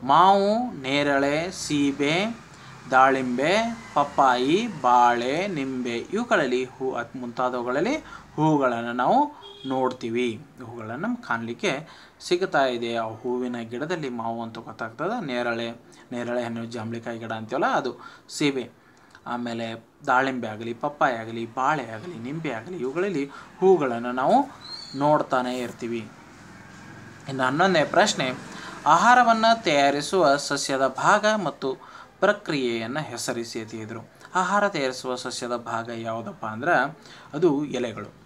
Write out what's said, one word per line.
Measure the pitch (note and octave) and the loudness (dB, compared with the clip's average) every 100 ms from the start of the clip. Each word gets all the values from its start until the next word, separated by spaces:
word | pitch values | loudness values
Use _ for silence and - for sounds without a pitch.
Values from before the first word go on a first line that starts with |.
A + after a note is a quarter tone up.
ಮಾವು, | B2 C#3+ F#3 G3+ G3+ G#3+ B3 F3+ | 6 6 8 6 4 0 -2 -6
ನೇರಳೆ, | C3 C#3+ D3 C#3 C#3 D3 E3+ | -2 0 2 2 2 0 -2
ಸೀಬೆ, | F3 - D3+ C#3+ C#3 C#3+ E3 G#3+ A#3 - - - - - | -6 -2 2 2 2 0 2 0 -6 -14 -20 -20 -18 2
ದಾಳಿಂಬೆ, | C3 C3+ C3+ B2+ B2 C#3+ G3+ A#3 A#3 - | 6 6 6 0 0 2 2 0 -6 -4
ಪಪ್ಪಾಯಿ, | - C#3+ - C3+ B2 B2+ F3 A#3 E3+ | 0 0 4 4 4 4 2 0 -2
ಬಾಳೆ, | B2 B2 A#2+ A#2+ A#2+ D3 G3+ | 4 6 6 4 0 -2 -2
ನಿಂಬೆ | E3+ C3+ C3 B2 A#2 | -4 -4 -4 -4 -4
ಇವುಗಳಲ್ಲಿ | - G3+ A#3+ G#3+ C#3 B2 B2+ | -4 -4 0 2 2 0 -2
ಹೂ | - C3 | -4 -6
ಅತ್-, | B2+ A#2 C3+ | -4 -6 -8
ಮುಂತಾದವುಗಳಲ್ಲಿ | B2 A#2+ B2+ B2 A#2+ C3 F#3+ D#4 - - - - | -10 -2 -2 -2 -2 0 0 -2 -8 -18 -14 0
ಹೂಗಳನ್ನು | D#3 D3+ C3 A#2+ A#2 | 2 4 2 0 -4
ನಾವು | A#2+ B2+ A3+ D4 - - - C3+ | -2 2 4 2 -2 -20 -14 -6
ನೋಡ್ತೀವಿ. | C3 B2+ B2+ A#2+ A#2 B2 A2 - - A#2 | 0 0 -2 -4 -2 -2 -4 -12 -18 -16
ಹೂಗಳನ್ನು | A#2 A2 A#2+ G#3 | -12 -10 -6 -6
ನಮ್ಗೆ | B3 - | -6 -4
ಕಾಣಲಿಕ್ಕೆ | A#2 A2+ A#2 G3+ C#3 D#3 - - _ | -4 -4 -4 -2 -4 -8 -20 -20 _
ಸಿಗ್ತಾ | - F3+ F#3 D#3 C3+ | -2 0 2 2 2
ಇದೆ. | A#2+ A#2 A#2 | 0 -2 -2
ಆ | |
ಹೂವಿನ | A2+ A2 B2 B2 B2 A#2+ | -4 -6 -4 -4 -4 -6
ಗಿಡದಲ್ಲಿ | A2+ A#2+ D#3 F3 C#3+ | -8 -8 -4 -4 -4
ಮಾವು | A#2+ A2+ A#2 | -6 -6 -6
ಅಂತ | A2+ A2+ | -8 -10
ಗೊತ್ತಾಗ್ತದೆ. | A2+ A2 A2+ A2 D#3+ A#3+ E3 | -14 -10 -10 -6 -4 -4 -4
ನೇರಳೆ, | B2 A#2+ A#2 A#2 A#2 - - - | -2 -2 -2 -4 -10 -18 -20 -12
ನೇರಳೆ | B2 A#2+ A#2+ | -8 -4 -4
ಹಣ್ಣು, | A#2 A#2 A#2 | -4 -6 -8
ಜಾಂಬಳಿಕಾಯಿ | A#2+ A2 A#2 A#2 A2+ | -8 -8 -8 -8 -10
ಗಿಡ | A2+ | -6
ಅಂತೀವಲ್ಲ | A2 A2 C3 G#3+ | -8 -4 -2 0
ಅದು | A3+ C3 - - - _ | 0 -2 -8 -16 -20 _
ಸೀಬೆ, | - D3+ C3+ A#2 - _ _ _ - - | -2 -2 0 -6 -14 _ _ _ -18 -10
ಆಮೇಲೆ | A#2+ A#2+ A#2 A#2 A2+ - _ - | -6 -6 -6 -6 -8 -16 _ 2
ದಾಳಿಂಬೆ | B2+ C3+ C3 A#2 | 2 2 -2 -6
ಆಗಲಿ, | G#2+ A2+ | -8 -8
ಪಪ್ಪಾಯಿ | A#2 D3 C#3+ D3+ A#2 | -6 -6 0 0 0
ಆಗಲಿ, | A2+ A#2 A2+ | -6 -8 -8
ಬಾಳೆ | A2+ C3 D#3 A#2 | -2 0 0 -4
ಆಗಲಿ, | A2+ F3+ D#3+ | -10 -12 -12
ನಿಂಬೆ | A#2 D#3 D#3+ | -10 -8 -6
ಆಗಲಿ | A2+ A2+ F3+ | -8 -8 -8
ಇವುಗಳಲ್ಲಿ | B2 D3 G3+ E3+ C#3 - - - | -6 -2 -2 -2 -6 -8 -20 2
ಹೂಗಳನ್ನು | F#3 F#3 C#3 A#2 A#2+ | 6 6 4 -2 -4
ನಾವು | B2+ C#3 A3+ C#4 - - - - C3+ | 0 4 4 2 -6 -16 -16 -12 0
ನೋಡ್ತಾನೆ | C#3+ D3+ C#3+ C3 B2 B2+ | 4 4 4 0 0 -4
ಇರ್ತೀವಿ. | A#2+ A2 A#2+ A#2 A2 - - - - - - - - - - - - | -6 -8 -6 -6 -8 -18 -20 -20 -20 -20 -20 -20 -20 -18 -18 -18 -10
ಇನ್ನು | C3 | -2
ಹನ್ನೊಂದನೇ | B2+ C#3 F#3+ F3 C#3 | 0 2 4 4 4
ಪ್ರಶ್ನೆ, | D#3+ G#3 G3 C3 B2+ - - - - - | 4 4 2 -4 -4 -12 -16 -16 -4 4
ಆಹಾರವನ್ನು | D#3+ G#3 B3 A#3 A3+ A3+ A3+ | 6 8 8 8 6 4 4
ತಯಾರಿಸುವ | F3 D3 C#3 C#3+ C#3+ F#3+ D#3 C#3 | 4 4 4 2 0 4 4 4
ಸಸ್ಯದ | - C#3+ - C3+ C3+ | 2 -4 -2 0 0
ಭಾಗ | B2+ D3 G3+ G#3+ G#3+ | 2 4 4 4 0
ಮತ್ತು | E3+ - C3+ C3 - - - - | -2 -4 -6 -6 -10 -20 -20 0
ಪ್ರಕ್ರಿಯೆಯನ್ನು | F#3+ G#3 - D#3 B2 A#2 A2+ C#3 | 2 2 -2 -2 0 -2 -4 -6
ಹೆಸರಿಸಿ | D3+ A#2 - A#2 A2+ A#2 | -6 -8 -6 -6 -6 -8
ಅಂತ | A2 | -10
ಹೇಳಿದ್ರು. | A2+ G#2+ A2 A2 - - F3+ | -10 -10 -12 -14 -20 -6 -2
ಆಹಾರ | F#3 G3+ G3+ | 0 2 2
ತಯಾರಿಸುವ | F3+ C3+ B2+ B2+ B2 | 0 -2 -2 -6 -6
ಸಸ್ಯದ | C3 A#2 A#2+ A#2+ | -6 -6 -4 -6
ಭಾಗ | A#2 A#2 A2+ | -4 -6 -6
ಯಾವುದಪ್ಪ | A#2 A2+ A2+ A2 - A2 | -8 -6 -6 -8 -10 -8
ಅಂದ್ರೆ | A2 D3 D#3+ C3+ D#3+ - - - | -6 0 2 0 -4 -20 -20 -12
ಅದು | C#3+ F3 C#3 D3+ | 0 2 2 -2
ಎಲೆಗಳು. | B2 A#2+ G#2 G#2 - | -4 -4 -6 -12 -16